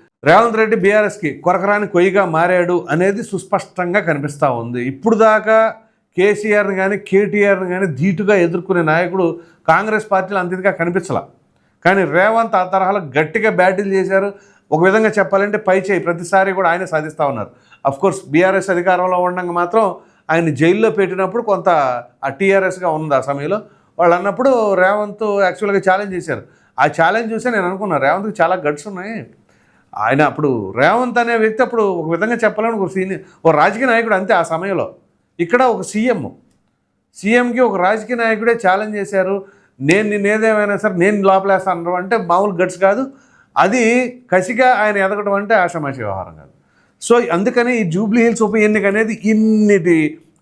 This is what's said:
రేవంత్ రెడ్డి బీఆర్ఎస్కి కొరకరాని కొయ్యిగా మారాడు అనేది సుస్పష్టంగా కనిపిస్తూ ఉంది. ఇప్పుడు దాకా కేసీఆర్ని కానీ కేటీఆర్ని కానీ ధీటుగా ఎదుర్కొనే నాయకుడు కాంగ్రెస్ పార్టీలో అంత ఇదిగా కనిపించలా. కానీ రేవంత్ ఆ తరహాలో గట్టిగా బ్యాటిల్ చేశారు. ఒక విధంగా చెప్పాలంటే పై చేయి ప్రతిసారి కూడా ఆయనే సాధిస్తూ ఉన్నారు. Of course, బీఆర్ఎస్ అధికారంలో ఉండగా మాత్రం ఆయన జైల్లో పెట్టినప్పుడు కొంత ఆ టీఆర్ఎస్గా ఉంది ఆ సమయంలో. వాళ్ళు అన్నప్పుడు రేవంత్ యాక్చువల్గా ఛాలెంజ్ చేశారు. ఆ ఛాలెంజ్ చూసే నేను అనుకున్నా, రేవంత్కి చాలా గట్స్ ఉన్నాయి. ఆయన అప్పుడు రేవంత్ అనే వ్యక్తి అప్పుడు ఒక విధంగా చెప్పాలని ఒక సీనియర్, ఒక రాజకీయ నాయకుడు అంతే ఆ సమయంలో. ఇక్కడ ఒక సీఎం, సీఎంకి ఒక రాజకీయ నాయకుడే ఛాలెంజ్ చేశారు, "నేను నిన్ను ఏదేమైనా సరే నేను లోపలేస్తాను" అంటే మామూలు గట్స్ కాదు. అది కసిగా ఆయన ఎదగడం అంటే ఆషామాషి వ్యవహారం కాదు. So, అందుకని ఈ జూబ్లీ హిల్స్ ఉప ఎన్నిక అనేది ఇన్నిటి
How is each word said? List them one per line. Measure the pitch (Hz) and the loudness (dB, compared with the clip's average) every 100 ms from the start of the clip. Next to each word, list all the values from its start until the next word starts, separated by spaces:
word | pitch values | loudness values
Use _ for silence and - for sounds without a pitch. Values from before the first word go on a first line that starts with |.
| _ _ | _ _
రేవంత్ | 139 190 233 220 | 4 4 4 2
రెడ్డి | 214 214 | 0 2
బీఆర్ఎస్కి | 190 214 208 - 156 | 2 2 0 -2 -8
కొరకరాని | 139 170 180 196 208 202 | -4 -2 0 0 0 0
కొయ్యిగా | 175 185 196 180 | 2 2 2 2
మారాడు | 160 175 180 175 175 165 | 2 2 2 0 -2 -2
అనేది | 156 190 202 | 0 0 -2
సుస్పష్టంగా | - 196 - 196 - - 175 202 | -6 -8 -4 -4 -4 -8 -4 -2
కనిపిస్తూ | 165 151 143 - 143 | -2 -4 -4 -2 -2
ఉంది. | 120 117 123 123 | -2 -6 -6 -6
ఇప్పుడు | 135 226 214 | -4 0 2
దాకా | 220 214 208 220 220 - _ _ _ - | 4 2 2 2 0 -4 _ _ _ -2
కేసీఆర్ని | 202 208 214 208 196 190 | 0 0 0 0 0 -2
కానీ | 190 202 | -2 -4
కేటీఆర్ని | 208 190 208 208 202 185 185 | 0 0 2 2 2 0 -2
కానీ | 180 190 | -4 -4
ధీటుగా | 123 185 180 202 202 | -2 -2 -2 2 2
ఎదుర్కొనే | 170 175 180 180 | 2 -2 -2 -2
నాయకుడు | 156 165 180 190 170 - - _ - | 0 0 0 -2 -2 -4 -14 _ 0
కాంగ్రెస్ | 165 214 214 214 | 0 2 -4 0
పార్టీలో | 190 185 202 | -2 0 -4
అంత | 175 | -4
ఇదిగా | 185 190 | -2 -2
కనిపించలా. | 170 170 180 - 117 - _ _ _ _ _ 170 | -2 -2 -2 -2 -6 -6 _ _ _ _ _ 0
కానీ | 196 | 2
రేవంత్ | 160 165 208 226 220 196 | 2 2 2 2 0 0
ఆ | |
తరహాలో | 180 214 185 202 | 0 0 0 -2
గట్టిగా | 151 135 156 220 214 | -2 -2 0 0 0
బ్యాటిల్ | 180 185 190 202 | 2 2 2 0
చేశారు. | 190 180 190 202 196 _ _ - | -2 0 0 -2 -6 _ _ -4
ఒక | 156 | 2
విధంగా | 185 214 220 | 4 4 2
చెప్పాలంటే | 208 190 196 202 208 | 0 0 0 0 -2
పై | 185 190 | 0 0
చేయి | 190 180 | 0 -2
ప్రతిసారి | 165 170 170 196 196 | -2 -4 0 0 0
కూడా | 190 175 | 0 0
ఆయనే | 175 175 | 0 -2
సాధిస్తూ | 160 156 151 147 | -4 -4 -4 -4
ఉన్నారు. | 117 98 _ _ _ 139 | -4 -8 _ _ _ -4
Of | - | 0
course, | 190 131 131 | -2 -2 -2
బీఆర్ఎస్ | 151 185 190 202 | 0 2 2 0
అధికారంలో | 175 180 180 185 180 | -2 0 0 0 0
ఉండగా | 180 180 175 | -2 -4 -4
మాత్రం | 175 175 220 202 170 - _ - | -4 0 0 0 -4 -16 _ -2
ఆయన | 165 165 | 0 0
జైల్లో | 123 165 196 220 | 2 2 2 2
పెట్టినప్పుడు | 202 185 180 185 226 | 0 -2 -2 -4 -4
కొంత | 226 185 185 160 135 120 - - | -2 0 2 2 2 -2 -8 -10
ఆ | 139 | -8
టీఆర్ఎస్గా | 127 196 196 190 185 180 | -2 2 2 0 -2 -4
ఉంది | 156 156 135 | -2 0 -2
ఆ | |
సమయంలో. | 127 139 151 208 214 _ _ - | -2 -6 -4 -6 -8 _ _ 0
వాళ్ళు | 170 175 | 2 2
అన్నప్పుడు | 196 180 269 247 214 | 0 0 0 2 2
రేవంత్ | 185 185 208 208 208 214 202 | 2 2 0 -4 -6 -4 0
యాక్చువల్గా | 185 160 208 196 190 | 0 -2 -2 0 2
ఛాలెంజ్ | 190 208 | 0 -2
చేశారు. | 180 151 113 - _ _ - | -8 -6 -8 -10 _ _ -2
ఆ | 147 | 0
ఛాలెంజ్ | - 165 220 226 | 2 2 0 -2
చూసే | 220 247 | -4 -4
నేను | 220 180 | -2 -2
అనుకున్నా, | 190 208 147 | -4 -4 0
రేవంత్కి | 135 180 208 185 | 0 0 -2 -2
చాలా | 170 185 | 0 0
గట్స్ | 147 147 214 | -2 -4 -8
ఉన్నాయి. | 185 196 220 113 _ _ _ _ _ _ - | -12 -12 -12 -14 _ _ _ _ _ _ -4
ఆయన | 110 139 | 0 2
అప్పుడు | 147 135 147 117 95 107 | 2 0 -2 -2 -4 0
రేవంత్ | 151 226 247 240 | 2 2 0 -2
అనే | 233 226 | 0 0
వ్యక్తి | 220 214 | 0 0
అప్పుడు | 247 233 | -2 0
ఒక | 202 175 160 | -2 -2 -4
విధంగా | 165 214 233 | -2 -2 0
చెప్పాలని | 220 - 226 | -2 0 -4
ఒక | 220 180 | -2 -4
సీనియర్, | 190 185 180 - _ 160 | -4 -4 -6 -12 _ 2
ఒక | 147 | 4
రాజకీయ | 175 208 262 | 4 2 0
నాయకుడు | 233 233 190 | 0 2 0
అంతే | 196 | 2
ఆ | 190 | 0
సమయంలో. | 156 160 196 175 113 - _ _ _ - | 0 -4 -4 -4 -4 -8 _ _ _ -6
ఇక్కడ | 170 247 | -2 2
ఒక | 254 196 | 2 0
సీఎం, | - 208 247 196 104 - _ _ _ _ _ _ _ - | -4 -2 -2 -2 -6 -14 _ _ _ _ _ _ _ -8
సీఎంకి | 202 240 247 233 | 0 2 2 2
ఒక | 240 196 | 0 2
రాజకీయ | 180 220 202 240 | 0 0 -4 -4
నాయకుడే | 226 214 233 233 190 | -2 0 0 0 2
ఛాలెంజ్ | 190 214 208 | 0 -2 -6
చేశారు, | 196 196 185 196 190 _ _ - | -4 -2 -2 -2 -8 _ _ -6
"నేను | 139 196 214 | 0 2 2
నిన్ను | 208 202 | -2 0
ఏదేమైనా | 220 220 214 208 202 | 0 2 0 0 -2
సరే | 214 | -2
నేను | 185 190 208 | 0 0 2
లోపలేస్తాను" | 196 190 196 190 185 170 170 | 2 2 2 0 0 -4 -4
అంటే | 180 185 226 | -4 -2 -4
మామూలు | 175 175 202 | 0 0 0
గట్స్ | 170 180 170 | 0 -2 0
కాదు. | 190 214 269 - _ _ _ - | 0 0 -4 -10 _ _ _ 0
అది | 180 247 226 240 254 - - | 2 2 2 2 0 -6 -2
కసిగా | 185 185 233 254 220 | -2 0 2 4 4
ఆయన | 214 202 | 2 0
ఎదగడం | 190 208 202 | 0 -2 -2
అంటే | 196 202 220 | -2 0 2
ఆషామాషి | 175 165 143 127 | 0 -2 -6 -6
వ్యవహారం | 104 95 87 78 | -6 -8 -10 -16
కాదు. | 71 _ _ _ _ _ | -20 _ _ _ _ _
So, | - 240 240 | 0 2 2
అందుకని | 170 220 240 240 247 | 0 0 0 0 0
ఈ | 180 | 0
జూబ్లీ | 175 214 240 | -2 0 2
హిల్స్ | 233 226 | 2 2
ఉప | 214 220 | 0 2
ఎన్నిక | 214 214 196 | 2 2 0
అనేది | 208 220 220 208 | 0 -2 -2 0
ఇన్నిటి | 220 220 214 208 202 170 160 151 - _ _ | 2 4 4 4 4 4 2 2 -4 _ _